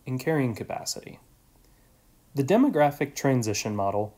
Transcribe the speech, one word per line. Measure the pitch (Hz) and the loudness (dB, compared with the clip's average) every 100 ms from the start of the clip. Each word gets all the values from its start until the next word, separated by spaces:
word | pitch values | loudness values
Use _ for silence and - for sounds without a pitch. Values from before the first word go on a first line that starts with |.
| - | -8
and | 127 | -4
carrying | 160 156 131 | 0 0 0
capacity. | - - - - - - - _ _ _ _ _ _ _ _ _ _ _ | -4 -8 -8 -8 -10 -12 -18 _ _ _ _ _ _ _ _ _ _ _
The | 139 | -4
demographic | 135 214 285 - 180 - 143 | 2 4 4 4 2 2 -4
transition | - 139 131 110 101 113 104 | -2 0 2 0 -4 -4 -2
model | 98 104 104 | -2 -2 -4